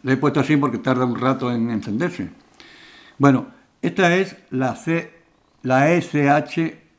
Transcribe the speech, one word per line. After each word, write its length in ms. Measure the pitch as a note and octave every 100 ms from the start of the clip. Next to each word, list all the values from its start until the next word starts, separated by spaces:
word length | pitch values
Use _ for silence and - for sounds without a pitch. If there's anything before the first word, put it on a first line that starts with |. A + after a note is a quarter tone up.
La 100 | C3
he 40 | C3
puesto 240 | D3 C#3+
así 160 | C3+ D3+
porque 220 | C#3 A2+
tarda 260 | - B2+
un 140 | B2+ A2
rato 340 | B2 C3+ B2+
en 180 | A#2+ A#2
encenderse. 600 | A2 A2+ G#2 F3 - F2+ - _ _ - - - - - -
Bueno, 300 | C#3 B2+ - - _ _
esta 320 | - - F3
es 220 | F3+ F#3+ - _
la 240 | B2+ C3
C, 380 | - - E3 E3 _ _ _ _ _
la 300 | B2+ C3 D3
E 80 | F3
C 300 | - D3+ C#3+
H 520 | D3 D3+ - D#3+ - _